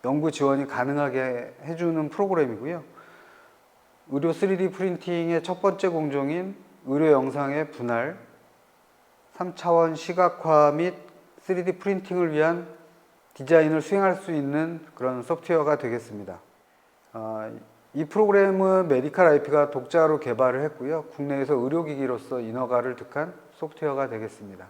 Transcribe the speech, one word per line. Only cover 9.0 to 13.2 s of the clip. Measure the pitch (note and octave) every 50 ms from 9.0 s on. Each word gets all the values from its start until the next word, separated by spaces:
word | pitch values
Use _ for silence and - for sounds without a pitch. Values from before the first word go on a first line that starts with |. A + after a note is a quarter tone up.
| _ _ _ _ _ _
삼 | _ - F3+ F3 E3+
차원 | - - F3 E3+ E3+ E3 E3 D#3+
시각화 | D3+ - - F3 F3+ F3+ F3 - - - D#3+ D#3 D3+ D3 D3 D3
및 | D#3 E3+ F3+ - - - - - - _ _ _ -
쓰리디 | _ - F#3+ F3+ F3 F#3 F#3
프린팅을 | F3+ - G3+ G3 F#3 F#3+ - F3+ F3+ F3 E3 D3+
위한 | D3+ D#3 D#3+ E3+ F3 F3 - - - - - _ _ _ _ _ _